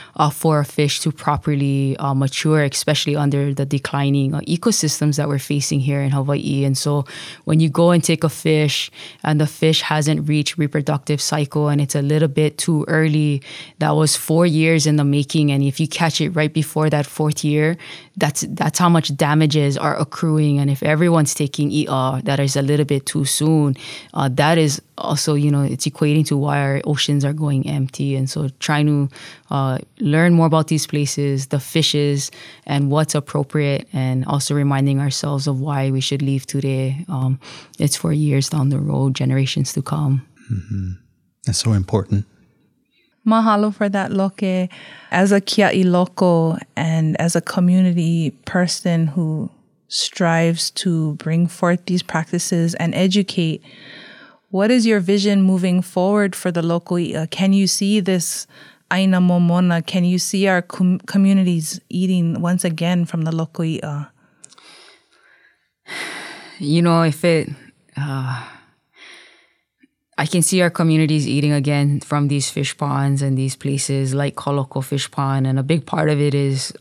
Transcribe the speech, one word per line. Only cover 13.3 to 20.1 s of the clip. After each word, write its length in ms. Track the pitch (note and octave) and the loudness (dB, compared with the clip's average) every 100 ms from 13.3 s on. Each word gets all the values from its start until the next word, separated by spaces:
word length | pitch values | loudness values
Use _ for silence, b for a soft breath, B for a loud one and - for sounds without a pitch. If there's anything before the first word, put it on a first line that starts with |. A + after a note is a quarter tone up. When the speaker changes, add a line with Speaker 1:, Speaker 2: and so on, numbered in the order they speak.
| C#3 B B B B | -2 B B B B
Speaker 1:
that 120 | D#3 | 0
was 260 | D3+ D3+ - | 2 2 0
four 280 | - D#3+ F3 | 0 2 4
years 400 | D#3 D#3+ D#3+ D3+ | 4 4 4 2
in 120 | D3+ | 2
the 80 | C#3+ | 2
making. 460 | C#3+ C#3 D#3+ D3 | 0 0 0 2
And 120 | C#3 | 2
if 160 | C#3 C3+ | 0 0
you 80 | D#3+ | -4
catch 320 | - E3 - | 0 -2 0
it 120 | D#3 | -2
right 220 | E3 D3+ | 0 0
before 360 | D#3 C#3+ D#3 D#3 | -2 -2 0 0
that 160 | D3 C#3+ | 0 -2
fourth 400 | - D3+ D3 D3+ | -2 -2 -2 0
year, 320 | D3 D#3 E3+ B B B - | 0 0 -2 B B B -4
that's, 240 | D3+ - - | -2 -2 -6
that's 280 | - D3 - | -4 -2 2
how 120 | F3+ | 4
much 260 | E3 D3 C#3 | 4 2 0
damages 640 | D3+ D3+ D#3 D3+ C#3+ C#3 | 2 2 2 2 0 0
are 200 | D3 - | -2 -2
accruing. 600 | C#3+ | -4